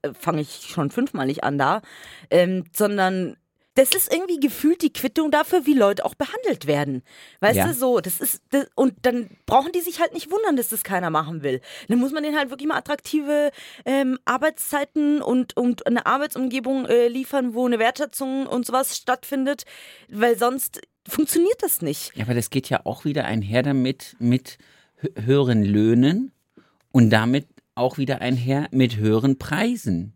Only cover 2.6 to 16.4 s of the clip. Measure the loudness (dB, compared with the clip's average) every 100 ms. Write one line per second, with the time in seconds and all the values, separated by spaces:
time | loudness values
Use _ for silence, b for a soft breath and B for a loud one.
2.6 | -6 -2 0 2 0 0 -4 -8 _ _
3.6 | _ 2 4 2 0 -2 -2 0 -2 0
4.6 | 0 2 -2 -2 -4 -2 2 2 2 0
5.6 | 4 4 4 2 -4 -6 -8 -4 -4 -4
6.6 | 0 0 0 -6 B B B B 2 4
7.6 | 2 2 2 0 0 -6 -4 -6 _ -2
8.6 | -2 0 0 2 -2 -2 -8 -14 2 2
9.6 | 2 -4 -6 -2 -4 -4 -6 -2 0 0
10.6 | -2 -6 -4 -2 0 -2 -2 -4 -4 -4
11.6 | B B B 0 0 -2 -2 -2 -4 -4
12.6 | -4 -4 -4 -8 -4 -4 0 0 0 B
13.6 | B B -2 0 0 -2 -2 0 -2 -2
14.6 | -4 -4 -2 -2 0 0 0 -2 0 -2
15.6 | 0 0 -2 0 0 -2 -2 -4